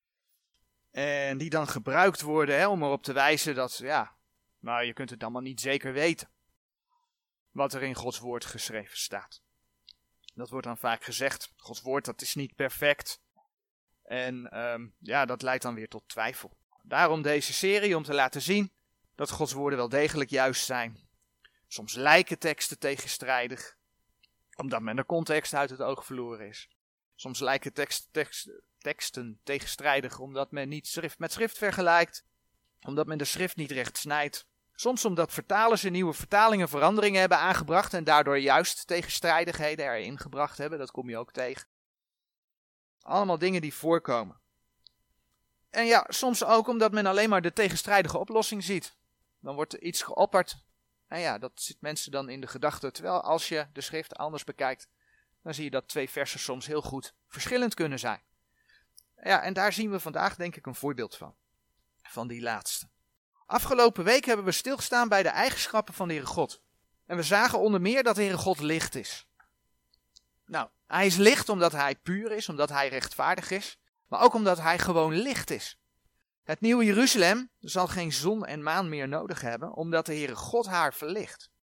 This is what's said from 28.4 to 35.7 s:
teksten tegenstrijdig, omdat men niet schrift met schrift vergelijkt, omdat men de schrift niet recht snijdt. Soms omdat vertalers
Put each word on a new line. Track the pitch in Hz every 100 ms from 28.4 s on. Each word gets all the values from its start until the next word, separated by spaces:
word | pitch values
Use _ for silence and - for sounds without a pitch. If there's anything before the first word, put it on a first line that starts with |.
| - - _ _
teksten | - 151 - - 120 110
tegenstrijdig, | - 139 - - 143 139 131 -
omdat | 135 135 139
men | 147 135
niet | 151 -
schrift | - 160 -
met | 165
schrift | - 226 -
vergelijkt, | 208 190 175 170 170 - - _ _ _ _ _
omdat | - 143 151
men | 156
de |
schrift | 143 - 180 -
niet | 143
recht | 135 117 -
snijdt. | 147 147 147 - - _ _
Soms | - 233 247
omdat | 226 175 165
vertalers | - - 202 226